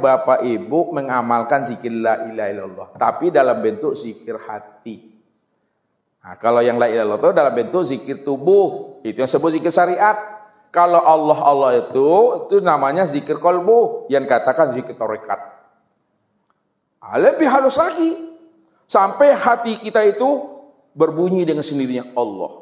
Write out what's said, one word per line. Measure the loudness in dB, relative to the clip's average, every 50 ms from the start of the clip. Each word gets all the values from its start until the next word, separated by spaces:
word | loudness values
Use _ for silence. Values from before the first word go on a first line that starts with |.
Bapak | 2 2 2 2 2 2 0 2
Ibu | 2 -2 -4 -4 -4 -4 -2 -2 -2 -2 -4
mengamalkan | -6 -6 -4 -4 -4 -2 0 0 0 0 0 0 -2 -2 -4
zikir | -8 -8 -8 -8 -6
la | -4 -2 -2 -2 -2 -4
ilaha | -10 -8 -8 -8 -8
illallah. | -8 -10 -12 -14 -14 -16 -18 -14 -6
Tapi | -4 -2 -2 -2 -2 -2 0
dalam | 2 2 2 2 0 0
bentuk | -2 -4 -4 -4 -6 -6 -6
zikir | -6 -10 -14 -14 -14 -14 -14 -14 -12
hati. | -12 -14 -14 -14 -16 -18 _ _ -16 -16 -16 -16 -18 -20 _ _ _ _ _ _ _ _ _ _ _ _ _ _ _ _ _ _ _ _ _ _ _
Nah, | -20 -12 -4
kalau | 0 0 2 2 2
yang | 2 2 0
la | 0 0
ilaha | 0 0 -2
illallah | -2 -2 0
itu | 0 2 2
dalam | 4 2 2 0
bentuk | -2 -4 -2 -2 -2 -2
zikir | -2 -6 -8 -8 -10 -12 -10 -6
tubuh. | -6 -6 -2 2 4 4 4 4 2 -2 -8 -14 -16 -18 -12 -10
Itu | -10 -4 -4
yang | -4 0
sebut | 0 0 0 0 -2
zikir | 0 -2 0
syariat. | 2 2 2 2 2 2 2 2 0 0 -6 -14 -18 -20 -20 _ _ _ _ _ 0
Kalau | 2 2 4 4 4
Allah, | 4 4 4 4 4 2 2 2 4
Allah | 2 2 4 2 2 2
itu, | 0 0 0 0 2 2 4 4 4 4 4 2 -2 -4 0
itu | 0 2 2
namanya | 2 0 2 0 0 0 0 -2
zikir | -2 -2 -6 -4 -6 -6
kolbu. | 0 0 0 0 2 2 4 4 4 4 0 -2 -6 -4 0
Yang | 0 0 2 2 0
katakan | 2 2 0 2 2 0 0 0
zikir | -6 -8 -10 -10
tarekat. | -8 -6 -6 -6 -8 -8 -8 -8 -8 -10 -18 -20 _ _ _ _ _ _ _ _ _ _ _ _ _ _ _ _ _ _ _ _ _ _ _ _ _ _ _ _ _ -14
Ah, | -6 -2
lebih | 2 2 2 4 2 2 2
halus | 2 2 2 2 2 2
lagi. | 0 -2 0 -2 -2 -2 -2 -4 -12 -16 -18 -20 _ _ _ _ _ _ _ _ _ -2
Sampai | 0 2 2 2 2 4 4 4 4
hati | 4 4 2 2 0 0 -6 -6 -6
kita | -6 -2 0 2 2
itu | 2 2 2 0 0 0 -2 -4 -10 -16 -20 -20 _ _ _ _ _ _
berbunyi | 0 0 0 0 0 -2 0 0 0 0
dengan | -2 -2 -4 -4
sendirinya. | -6 -4 -4 -4 -4 -4 -6 -8 -8 -4
Allah, | -4 -4 -4 -4 -8 -10 -10 -12 -16